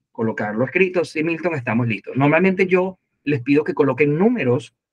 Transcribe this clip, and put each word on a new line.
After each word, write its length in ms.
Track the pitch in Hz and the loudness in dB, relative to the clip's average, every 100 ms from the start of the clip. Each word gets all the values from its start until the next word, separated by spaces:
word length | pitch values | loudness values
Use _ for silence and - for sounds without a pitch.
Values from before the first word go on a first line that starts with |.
| _ | _
colocarlo 540 | - 113 104 107 107 | -6 -4 -4 -4 -4
escrito, 400 | 131 180 190 180 | -2 0 0 0
"Sí, 180 | 156 160 | -4 -2
Milton, 320 | 160 160 175 | -4 -2 -4
estamos 320 | 156 120 117 117 | -4 -2 -2 -2
listos". 300 | 101 - 127 | -4 -6 0
Normalmente 500 | 143 156 185 185 190 | 2 4 2 2 2
yo 320 | 180 185 185 _ _ | 2 0 -6 _ _
les 180 | 143 147 | -4 -2
pido 200 | 123 143 | 2 2
que 120 | 151 | 2
coloquen 440 | 143 139 131 147 147 | 0 0 2 0 2
números 560 | 214 240 127 120 - _ _ | 2 2 0 0 -4 _ _